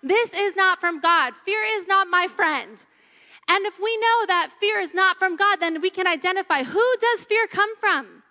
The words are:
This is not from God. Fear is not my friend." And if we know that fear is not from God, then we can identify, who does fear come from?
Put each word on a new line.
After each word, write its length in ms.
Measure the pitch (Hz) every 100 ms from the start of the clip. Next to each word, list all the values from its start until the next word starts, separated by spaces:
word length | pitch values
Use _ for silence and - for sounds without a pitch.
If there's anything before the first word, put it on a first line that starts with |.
This 320 | 269 415 480
is 200 | 349 403 370
not 220 | 381 359
from 220 | 349 330
God. 340 | 330 339 262 -
Fear 260 | - 427
is 240 | 427 440 359
not 200 | 392 381
my 220 | 359 359
friend." 560 | - 320 285 202 214 - _ _ _ _ - -
And 160 | 370
if 140 | 403 -
we 180 | 415 453
know 300 | 453 466 415
that 260 | 359 320 -
fear 180 | 403 427
is 140 | 349
not 260 | 349 381 359
from 180 | 381 330
God, 240 | 392 392
then 200 | 339 320
we 80 | 359
can 180 | 370 370
identify, 580 | 330 359 370 370 294
who 320 | 262 349 480 494
does 240 | 466 466
fear 220 | - 427 453
come 280 | - 415 440
from? 480 | 415 320 214 170 _